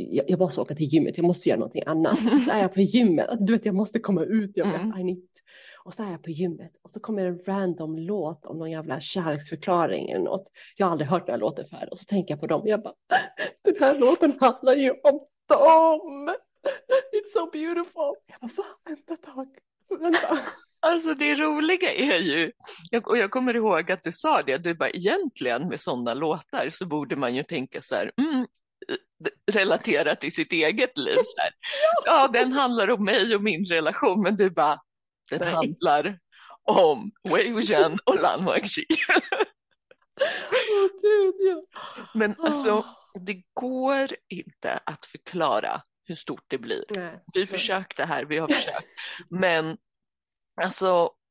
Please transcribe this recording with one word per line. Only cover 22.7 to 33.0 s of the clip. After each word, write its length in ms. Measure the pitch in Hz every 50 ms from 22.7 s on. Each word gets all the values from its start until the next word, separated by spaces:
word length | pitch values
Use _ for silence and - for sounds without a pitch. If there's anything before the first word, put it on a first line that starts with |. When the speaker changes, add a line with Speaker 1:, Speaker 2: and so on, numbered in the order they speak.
| - - - -
Speaker 2:
jag, 160 | - 233 - -
och 100 | - 240
jag 140 | 208 202
kommer 240 | - 254 254 254 233
ihåg 360 | 240 220 220 190 160 170 175
att 120 | 185 185 -
du 80 | 170
sa 300 | 165 - - 311 302 202 151
det, 140 | 143 131 135
du 160 | 175 170 170
bara, 160 | 160 139 131
"Egentligen 800 | - - 170 196 277 392 392 285 - - - 123 117 120 151 180
med 140 | - 170
såna 320 | - - 151 123 120 120 117
låtar 560 | 131 156 160 151 - - _ - 269 156 135
så 160 | 165 - 185
borde 300 | 180 151 151 143 123 -
man 200 | 139 135 123 120
ju 80 | 131 151
tänka 380 | - 170 151 127 - - -
så 140 | - - -
här, 160 | 107 - - - -
mm, 280 | 262 320 311 254 247 - _ _ _ _ _ _ - - - - - _ _ _ - - - _ _ -
relatera 640 | 202 214 196 190 160 - - - 180 143 160 151 147
till 160 | - - 143
sitt 200 | - - 160 -
eget 460 | - 165 156 151 185 226 269 247 - -
liv 180 | - - -
så 260 | 508 508 - - -
här. 100 | - - - _ - - 587
Speaker 1:
<laughs> 320 | 554 587 640 679 679 -
Ja. 160 | - - 311
Speaker 2:
Ja, 60 | 269 269
den 240 | 226 233 254 262
handlar 380 | 254 277 277 254 247 226 202 190
om 160 | 240 202